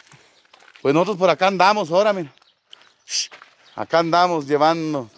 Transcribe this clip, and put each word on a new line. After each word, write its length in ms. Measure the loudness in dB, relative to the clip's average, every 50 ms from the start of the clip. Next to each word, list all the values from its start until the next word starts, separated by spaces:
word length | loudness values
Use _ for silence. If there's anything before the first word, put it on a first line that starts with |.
| _ -20 -20 -20 _ _ _ _ _ _ _ _ _ -20 -12 -4
Pues 140 | -2 0 2
nosotros 220 | 2 0 -2 -2 0
por 100 | 2 0
acá 200 | 2 2 0 0
andamos 420 | 2 2 2 2 2 0 -2 -2
ahora, 220 | 0 0 0 0
mira. 200 | -2 -4 -6 -12 -14 _ _ _ _ _ _ _ _ -20 _ _ _ _ _ -10 -8 -8 -8 -8 -12 -20 -20 _ _ _ _ _ -14
Acá 240 | -12 -6 -2 0 0
andamos 480 | 0 2 2 2 2 2 0 -2 -2
llevando, 640 | -2 0 2 2 2 2 0 -2 -6 -6 -6 -8 -10 _